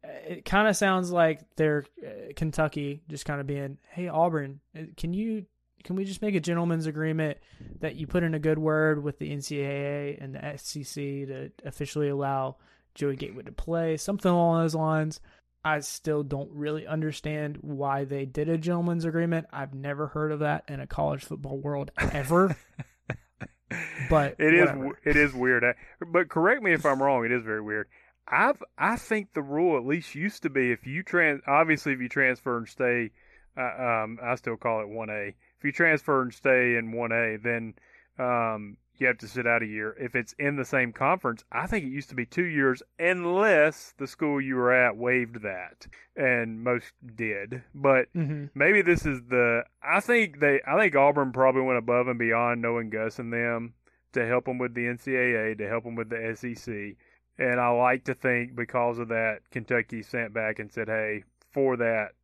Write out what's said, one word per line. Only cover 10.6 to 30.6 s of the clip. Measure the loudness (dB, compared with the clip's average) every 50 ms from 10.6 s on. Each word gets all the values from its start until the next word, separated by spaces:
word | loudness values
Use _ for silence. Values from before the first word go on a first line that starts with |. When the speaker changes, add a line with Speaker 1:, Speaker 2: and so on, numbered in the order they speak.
| -12
Speaker 1:
C | -10 -10 -10 -10
C | -10 -10 -8 -6 -6 -6 -6 -8
to | -8 -10 -10 -12 -12 -14 -14 -14
officially | -14 -8 -8 -8 -4 -2 0 0 0
allow | 0 0 -2 0 0 0 -2 -4 -6 _ _ _ _ _ _ _ _
Joey | -4 -2 -2 -2
Gatewood | -4 -8 -10 -10 -14 -16
to | -12
play?" | -8 -8 -4 -2 -2 -2 0 -2 -2
Something | -2 -2 -4 -4 0 2 4
along | 4 6 6 4 4 4
those | 2 2 0
lines. | 0 0 2 2 2 0 -2 -6 -10 -18 -20 _ _ _ _ _ _ _
I | 0 0 0
still | -2 -6 -12 -6 _ 0 0 0
don't | 0 -4 -6 -6 -6 -8
really | -8 -6 -4 -4 -4 -4 -6
understand | -4 -4 -2 -2 -4 -4 -4 -6 -6 -4 -4 -4 -6 -8 -8
why | -10 -8 -6 -4 -2 -2 0 -2 -2
they | -4 -4 -6 -6
did | -6 -4 -2 0 0
a | 0
gentleman's | 0 0 0 0 0 0 0 0 0 -2
agreement. | -2 0 0 0 0 0 -2 -4 -6
I've | -10 -10 -10 -8 -10
never | -10 -6 -6 -4 -4 -6
heard | -4 -4 -2 -2 -2
of | -2 -2
that | 0 0 -2 -2 -4 -10
in | -10 -10
a | -10
college | -8 -4 -2 -2 -2 -2 -4 -8
football | -12 -12 -10 -8 -10 -8 -6
world | -6 -6 -6 -6 -6 -8 _ -2
ever. | -2 -2 -2 -4 -2 2 4 4 4 4 2 -4
Speaker 2:
<laughs> | _ _ _ -18 -18 _ _ _ _ -10 -10 -10 _ _ _ _ -18 -18 _ _ _ _ -8 -8 -8 -10 -8 -10 0 4
Speaker 1:
But | 4 4 4 2 0 2
Speaker 2:
It | 4 6 8
is | 8
Speaker 1:
whatever. | 6 4 2 -2
Speaker 2:
w-, | -6 -6 -8 -2 _
it | 4 4
is | 6 4 4 2
weird. | 0 2 4 4 4 4
I, | 2 0 0 -10 -20 -14 _ -10
but | 0 0 0 0 2
correct | 0 2 4 4 4 4
me | 4 2
if | 2 4 4
I'm | 2 2 4
wrong. | 4 4 4 4 2
It | 2
is | 0 0 0
very | -2 -4 -4
weird. | -4 -4 -4 -4 -4 _ _ _ _ _ _ _ _
I've, | -2 2 2 4 2 2 -2 -6 _ _ -2
I | 0 0 0
think | -2 -2 -2 -2 -2 -2 _ _
the | -6
rule | -4 -2 0 2 4 4 2
at | 2 0
least | 0 -2 -2 -4 -10 -8
used | -6 -6 -6 -6 -4 -6
to | -2
be | 0 2